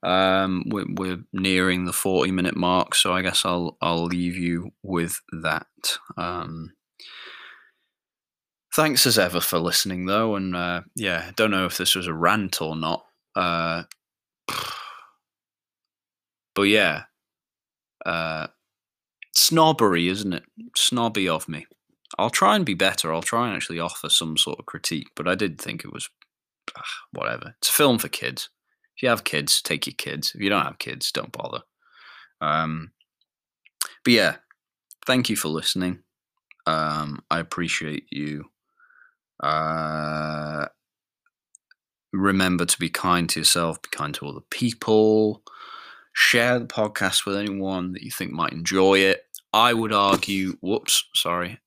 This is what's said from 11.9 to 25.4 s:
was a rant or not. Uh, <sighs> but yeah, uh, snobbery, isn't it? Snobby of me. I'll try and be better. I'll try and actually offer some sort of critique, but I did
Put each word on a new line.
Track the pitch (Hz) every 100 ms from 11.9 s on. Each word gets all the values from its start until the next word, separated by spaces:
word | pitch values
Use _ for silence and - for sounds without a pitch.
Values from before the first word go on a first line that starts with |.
| 92
was | 87
a |
rant | 80 85 107 98 -
or | 80 80
not. | 80 - _ _ _
Uh, | - 90 85 82 82 85 - _ _ _ _ -
<sighs> | - - - - - - _ _ _ _ _ _ _ _ _ _ _ _ _ _
but | -
yeah, | 101 107 92 76 - _ _ _ _ _ _ _ _ _
uh, | - 85 82 80 - _ _ _ _ _ _ _ -
snobbery, | - - 165 160 147 110 87 87
isn't | 95 101
it? | 85 _ - - -
Snobby | - 123 117 107 95
of | 78 -
me. | 76 - _ _ _ _ -
I'll | 107
try | - 196 214
and |
be | 160
better. | 90 95 98 82
I'll | 80
try | - 117 120
and | 95
actually | - 85
offer | 85 - -
some | - 82 78
sort | - 73
of | -
critique, | 80 - 80 -
but | - 82
I |
did | 95